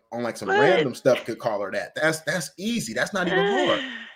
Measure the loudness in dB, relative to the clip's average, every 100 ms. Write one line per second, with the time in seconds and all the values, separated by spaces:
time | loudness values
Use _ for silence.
0 | _ -6 -4 -4 0 4 6 4 2 0
1 | 2 2 0 -4 -2 -2 -2 -4 -6 -2
2 | 0 0 -2 -4 -4 -6 -4 -2 -2 -2
3 | -2 0 0 2 2 2 2 0 -4 -10
4 | -14